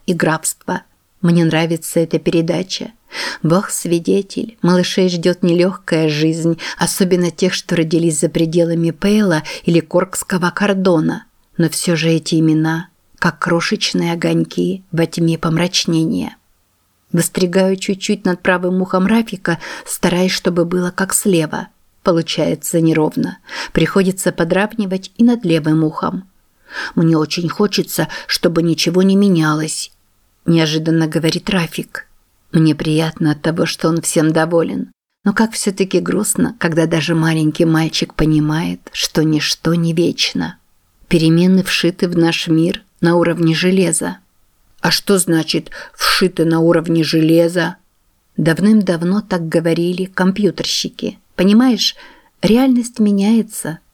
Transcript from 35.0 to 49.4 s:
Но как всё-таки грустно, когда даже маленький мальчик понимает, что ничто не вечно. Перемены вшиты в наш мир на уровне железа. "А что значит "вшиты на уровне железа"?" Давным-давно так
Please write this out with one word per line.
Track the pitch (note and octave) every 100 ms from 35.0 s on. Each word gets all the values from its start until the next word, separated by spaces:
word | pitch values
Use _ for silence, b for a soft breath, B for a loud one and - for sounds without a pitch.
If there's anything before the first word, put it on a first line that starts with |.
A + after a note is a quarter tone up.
| _ _ G3+
Но |
как | G3 A3+
всё-таки | - G#3 F#3+ F#3+ F3+
грустно, | F3 F#3 G#3+ - - -
когда | F3 D#3+ E3
даже | E3 D3 E3
маленький | D#3+ D#3+ D#3 D3+ E3
мальчик | D#3+ D#3+ - -
понимает, | - D#3 D3+ D3+ D#3 F3 - -
что | - - D#3+
ничто | D#3 D3+ - - D#3+ E3+
не | E3
вечно. | E3 E3+ - - C4+ - - _ _ _ _ -
Перемены | E3 D#3+ E3 F#3 F#3+
вшиты | F#3 - E3+ F3 F#3
в | F3
наш | E3 - F3
мир | D#3+ E3+ - _ -
на | E3+ E3+
уровне | E3+ E3 D#3+
железа. | D#3+ F3+ F#3+ E3+ E3+ F3+ F#3 _ _ _ _ _ -
"А | D#3
что | - - F#3+
значит | - E3 D3+ - - B B
"вшиты | - - - F#3 F3+ E3
на | E3
уровне | E3 E3+ E3+ E3
железа"?" | D3+ D#3+ D#3 E3 E3+ F3 E3 - _ _ _ _ _ -
Давным-давно | D#3 D#3+ G3 A3 F#3+ E3 F3 G#3
так | G#3 F3+